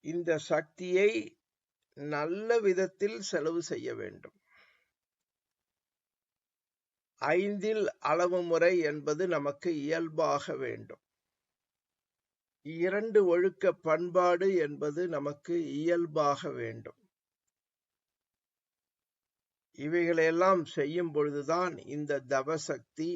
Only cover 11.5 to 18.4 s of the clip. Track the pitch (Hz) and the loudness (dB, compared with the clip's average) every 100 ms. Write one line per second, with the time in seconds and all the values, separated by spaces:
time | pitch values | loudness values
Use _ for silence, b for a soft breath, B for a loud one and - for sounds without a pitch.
11.5 | _ _ _ _ _ _ _ _ _ _ | _ _ _ _ _ _ _ _ _ _
12.5 | _ 143 165 180 202 220 208 185 170 185 | _ -14 -2 0 0 2 4 6 4 2
13.5 | - 185 160 160 160 175 180 180 175 196 | 2 0 0 0 0 2 4 4 4 4
14.5 | 185 147 139 147 147 180 151 143 147 - | 2 0 -2 -4 -2 -2 -2 -4 -8 -4
15.5 | 170 151 139 165 170 170 151 143 143 147 | -4 -2 -2 0 0 0 2 2 0 -4
16.5 | 127 113 113 - _ _ _ _ _ _ | -6 -8 -8 -14 _ _ _ _ _ _
17.5 | _ _ _ _ _ _ _ _ _ | _ _ _ _ _ _ _ _ _